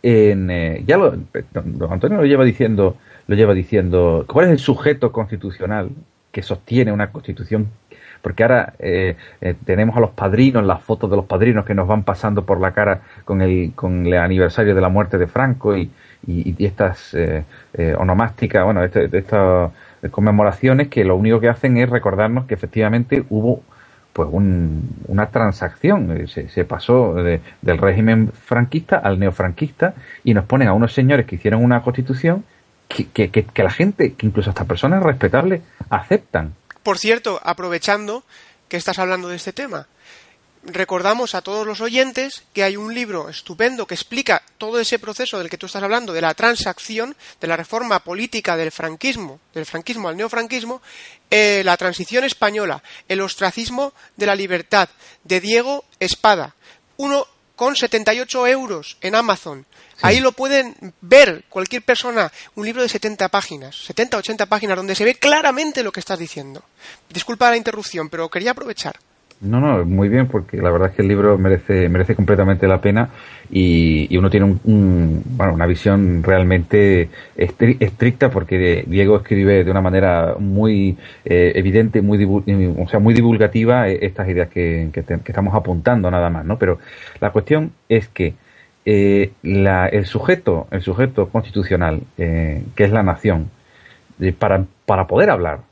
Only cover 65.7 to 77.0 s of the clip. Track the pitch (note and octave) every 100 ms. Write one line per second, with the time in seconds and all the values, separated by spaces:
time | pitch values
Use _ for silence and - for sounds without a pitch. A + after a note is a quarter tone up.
65.7 | C#4 A3 F#3 - F#3 E3+ - C#3 C3+ _
66.7 | _ - - _ F3 - A3+ A#3+ A#3 A3+
67.7 | G#3+ G3+ E3+ D#3 E3 E3 F3 A3 B3 B3
68.7 | - D3 - _ _ _ _ G2+ A#2+ D3
69.7 | F#2+ E2+ F#2+ G2+ B2 B2+ A2 F2 - F2+
70.7 | F2 F#2+ - G2 G2+ G#2 G2 F#2+ F2+ -
71.7 | F#2+ F2 F2 F#2 G#2+ F#2+ G2+ G2 F#2 G2
72.7 | F#2+ G#2 G#2 B2 - - - - F#2+ F#2
73.7 | E2+ E2 D#2 D2+ F2+ F#2+ G#2 G2+ F#2+ A2+
74.7 | G#2+ G2 F2 E2 D#2+ - B2+ F#2+ E2 F2
75.7 | E2+ G#2 G2 F#2+ F2 E2 F#2+ F2+ F#2 E2+
76.7 | G#2+ G2+ F2+